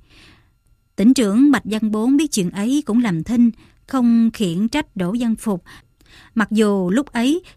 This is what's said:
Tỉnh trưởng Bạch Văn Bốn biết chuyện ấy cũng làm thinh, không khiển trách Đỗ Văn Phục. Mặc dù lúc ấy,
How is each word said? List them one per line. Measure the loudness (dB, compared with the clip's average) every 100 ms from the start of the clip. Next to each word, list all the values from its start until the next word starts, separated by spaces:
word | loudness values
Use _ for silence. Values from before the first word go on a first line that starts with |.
| _ -20 -20 _ _ _ _ _ _ 0
Tỉnh | 2
trưởng | 4 2 2 4
Bạch | 2 -2
Văn | -4 -4
Bốn | -2 0 0
biết | 0
chuyện | -2 -4
ấy | -4 -2 -2 0
cũng | 0
làm | 0 -2
thinh, | -2 2 2 0 -12 _ -6
không | -2 2 2 0
khiển | 0 -4 -2 -2
trách | -4 -6 -6
Đỗ | -4 -2
Văn | -4 -4
Phục. | -4 -6 -8 -20 _ _ _ -20 -8 -4
Mặc | 0
dù | 2 2 0 0
lúc | -2 -2
ấy, | -2 -2 -2 -6